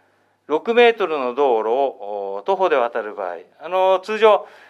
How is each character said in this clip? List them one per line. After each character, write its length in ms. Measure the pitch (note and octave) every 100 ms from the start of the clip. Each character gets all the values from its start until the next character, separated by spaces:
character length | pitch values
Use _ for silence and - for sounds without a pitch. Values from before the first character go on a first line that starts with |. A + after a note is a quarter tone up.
| _ _ _ _ -
六 260 | D#3 A3+
メ 160 | A#3 A#3
ー 80 | A3+
ト 100 | F3
ル 100 | D3+
の 160 | B2
道 260 | A#2+ C#3 A2+
路 100 | G#2+
を、 680 | B2+ C3+ - G2+ G2+ G2 G2
お、 40 | F#3+
徒 120 | F#3+
歩 100 | F3+
で 80 | C#3+
渡 260 | A#2 A#2+
る 140 | G#2+ G2
場 160 | F#2
合、 60 | E2+ - _
あ 80 | D#3
の、 320 | F#3 F#3+ F#3
通 180 | G3 G#3+
常、 260 | G#3+ F#3+ - -